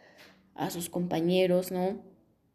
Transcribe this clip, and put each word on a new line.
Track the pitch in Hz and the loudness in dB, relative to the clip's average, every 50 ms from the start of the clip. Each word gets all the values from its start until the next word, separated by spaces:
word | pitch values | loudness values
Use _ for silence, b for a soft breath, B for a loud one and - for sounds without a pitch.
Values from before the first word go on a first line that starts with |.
| B B B B B B B B B B - | B B B B B B B B B B -10
a | - - 190 | -6 -6 -6
sus | - 170 175 - | -4 -6 -8 -6
compañeros, | - 180 175 175 170 165 165 170 180 185 185 180 180 180 185 - | -4 -4 -4 -2 -2 0 0 2 4 4 4 4 4 2 0 -2
¿no? | 185 180 180 190 214 - - - - _ _ _ _ _ _ _ _ | -2 -2 -2 -2 -2 -4 -10 -18 -20 _ _ _ _ _ _ _ _